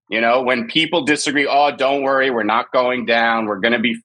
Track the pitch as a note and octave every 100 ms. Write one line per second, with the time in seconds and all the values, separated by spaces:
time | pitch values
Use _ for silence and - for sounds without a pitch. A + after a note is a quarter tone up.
0 | _ A2 A#2 B2+ B2+ B2 A2+ D#3+ D#3+ F3
1 | C3+ C#3+ D3+ C#3+ C#3 C#3 C#3+ C3 C3+ C#3+
2 | C3+ C3+ C3 A#2 G#2 A2+ - C3 B2 B2
3 | A#2 A#2 A#2 A2+ G#2+ G2 A#2 A#2 A#2 A2+